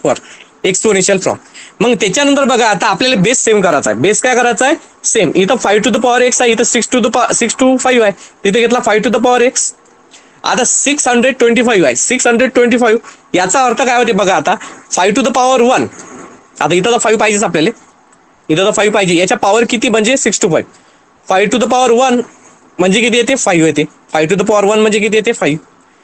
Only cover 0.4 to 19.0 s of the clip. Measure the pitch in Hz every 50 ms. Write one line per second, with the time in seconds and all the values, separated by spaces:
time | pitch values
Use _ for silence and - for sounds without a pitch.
0.4 | - - _ _ - 185 180 - - 220 202 190 170 - 196 175 - 135 104 -
1.4 | - - - - - - - - 202 240 240 175 226 196 170 285 285 277 277 285
2.4 | 277 233 262 220 240 220 202 180 254 220 196 196 269 254 254 202 175 226 254 -
3.4 | - 226 214 208 185 180 151 135 110 107 107 107 131 190 208 - - 254 254 240
4.4 | 240 240 233 233 254 269 320 - - - - _ - - - 226 185 143 - 175
5.4 | 190 185 269 233 - 214 202 214 208 254 208 - 247 247 240 254 247 254 240 -
6.4 | 262 240 226 208 240 - - 240 208 - - 247 214 254 - 254 233 - - 170
7.4 | 240 220 - - 262 262 262 247 - 254 254 240 220 202 190 - - - - _
8.4 | - 196 190 240 226 226 240 247 - 220 208 214 202 247 208 254 233 247 247 247
9.4 | 240 254 - - - - - _ _ _ _ _ _ _ - - - - _ _
10.4 | - - 190 240 247 - - - - 269 294 294 - 254 247 240 233 262 262 -
11.4 | 247 233 233 254 226 240 233 190 160 131 117 - - - 240 247 - 247 233 226
12.4 | 262 254 254 254 240 240 247 233 247 226 214 233 - - - - _ _ - 175
13.4 | 180 170 - 277 254 247 226 233 277 240 247 240 247 214 226 190 208 185 190 156
14.4 | 147 175 196 185 - - - - - - - - 180 202 220 269 233 277 - 262
15.4 | 247 254 262 247 233 247 254 175 120 101 - - - - - - - - - -
16.4 | - _ _ - - 151 170 180 180 240 240 233 - 226 214 214 226 214 208 202
17.4 | 220 185 170 160 151 208 233 - - - _ _ _ _ _ _ _ _ _ _
18.4 | _ - 156 165 190 214 196 - 202 214 208 214